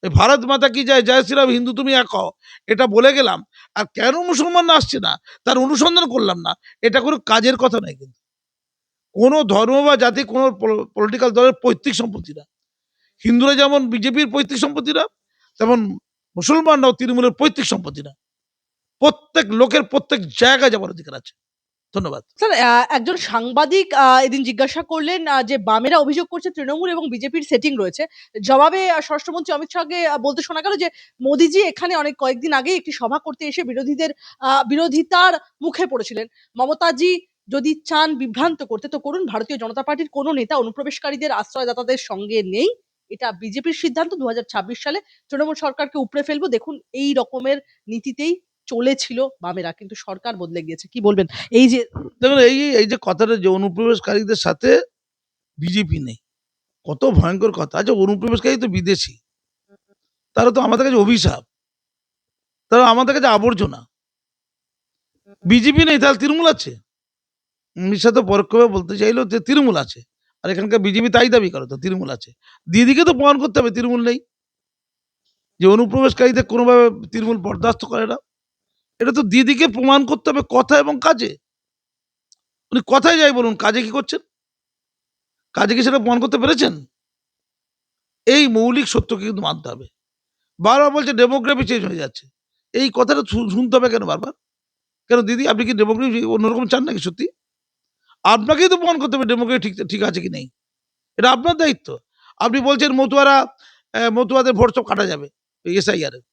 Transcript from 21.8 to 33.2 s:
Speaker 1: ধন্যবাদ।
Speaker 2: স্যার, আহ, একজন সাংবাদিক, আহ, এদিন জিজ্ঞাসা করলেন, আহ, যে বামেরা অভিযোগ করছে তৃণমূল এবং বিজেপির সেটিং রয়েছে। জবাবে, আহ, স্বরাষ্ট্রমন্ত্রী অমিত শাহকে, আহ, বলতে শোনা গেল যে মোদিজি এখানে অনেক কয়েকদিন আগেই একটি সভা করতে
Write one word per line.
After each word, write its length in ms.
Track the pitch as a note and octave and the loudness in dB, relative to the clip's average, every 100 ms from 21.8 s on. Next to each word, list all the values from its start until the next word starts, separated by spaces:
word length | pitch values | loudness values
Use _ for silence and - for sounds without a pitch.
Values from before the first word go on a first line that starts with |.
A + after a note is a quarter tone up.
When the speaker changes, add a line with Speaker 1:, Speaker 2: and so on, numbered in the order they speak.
| _ | _
Speaker 1:
ধন্যবাদ। 280 | G3 E3+ C3+ _ _ | -8 -6 -10 _ _
Speaker 2:
স্যার, 160 | G#4+ | 0
আহ, 340 | D4 A#3+ A#3+ B3 | 2 4 4 4
একজন 260 | C#4+ A#3 F4+ | -2 -2 -6
সাংবাদিক, 800 | - A3+ A#3+ C4 D4+ F#4 F#4+ | -4 -6 -2 0 2 2 0
আহ, 300 | - C4 B3+ | 4 6 6
এদিন 180 | C4+ C4+ | 4 -2
জিজ্ঞাসা 380 | B3 G#3+ C4 D#4 | -4 -2 -2 -2
করলেন, 460 | - D#4+ D4+ F4+ D#4+ | -6 -6 -4 -4 -2
আহ, 140 | C#4 | -2
যে 160 | A3+ B3 | 0 -4
বামেরা 400 | G3 A3 B3+ E4 | 0 0 2 2
অভিযোগ 280 | C#4+ D4+ F4 | 2 -2 -4
করছে 220 | F4 F4+ | -8 -10
তৃণমূল 400 | D#4 C4+ D4+ F4+ | -8 -8 -6 -4
এবং 200 | E4+ D#4 | -4 -6
বিজেপির 320 | A#3 C4 E4 | -8 -6 -8
সেটিং 340 | D4 A#3+ D4+ C#4 | -2 -2 0 -4
রয়েছে। 300 | F#3+ - D#4+ _ _ A3 | -6 -4 -10 _ _ -12
জবাবে, 480 | G3+ C4+ D4+ F#4+ F#4 | 0 4 4 4 0
আহ, 100 | D#4+ | -2
স্বরাষ্ট্রমন্ত্রী 540 | D4 D4+ - E4 E4 | -2 -8 -6 -10 -6
অমিত 140 | D4+ D#4 | -6 -6
শাহকে, 340 | F4+ D#4 F4 E4 | -8 -6 -4 -2
আহ, 120 | D4 | -2
বলতে 240 | C4 C#4 | -4 -6
শোনা 200 | - D#4+ | -8 -6
গেল 140 | D#4+ G4 | -4 -4
যে 120 | E4+ _ _ _ | -4 _ _ _
মোদিজি 400 | C4 C#4+ E4 F4 | -2 2 4 4
এখানে 340 | G4 - F4 F4 | 0 -2 -4 -2
অনেক 180 | D4 C#4 | -4 -4
কয়েকদিন 340 | C4 B3+ D#4 | -4 -2 -2
আগেই 240 | C#4 C4 F#4 | -2 0 -4
একটি 160 | D#4 | -4
সভা 260 | C#4 A#3 | -8 -6
করতে 280 | C#4+ | -6